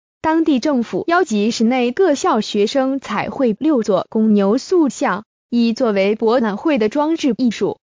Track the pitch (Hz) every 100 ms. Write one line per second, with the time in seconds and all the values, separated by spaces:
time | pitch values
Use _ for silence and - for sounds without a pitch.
0 | _ _ 320 320 330 262 311 269 226 185
1 | - 339 381 214 208 226 226 254 240 247
2 | 381 277 370 254 - - 208 277 262 269
3 | - 214 - - 254 202 294 277 214 180
4 | - 220 220 208 196 247 - 370 285 -
5 | 254 185 - _ - 240 233 220 240 202
6 | 190 220 226 247 226 196 330 277 214 285
7 | 294 330 285 226 254 - 185 - _